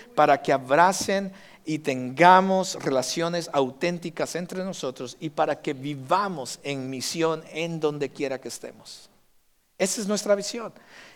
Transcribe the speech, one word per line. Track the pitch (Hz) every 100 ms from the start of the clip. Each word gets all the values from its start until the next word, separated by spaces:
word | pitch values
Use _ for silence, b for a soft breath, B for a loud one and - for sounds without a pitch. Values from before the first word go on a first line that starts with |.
| B
para | - 151 139
que | -
abracen | 135 127 147 180 190 - 196 190 B B B 156
y | 151
tengamos | 147 127 127 131 175 185 190 190 185 -
relaciones | 160 131 123 165 165 175 160
auténticas | 143 127 120 175 175 165 - 139 160
entre | 180 185 190
nosotros | 160 135 - 123 -
y | 160
para | 156 156 147
que | 160
vivamos | 135 143 143 131 185 208 160 123 -
en | 143 139 131
misión | 131 - 165 160 156 156
en | 151 165 165
donde | 151 147 151
quiera | - 139 131
que | 120
estemos. | - 123 123 - - - _ _ _ _ _ _ -
Esa | 190 -
es | 196
nuestra | 208 208 202
visión | 196 240 208 - B B B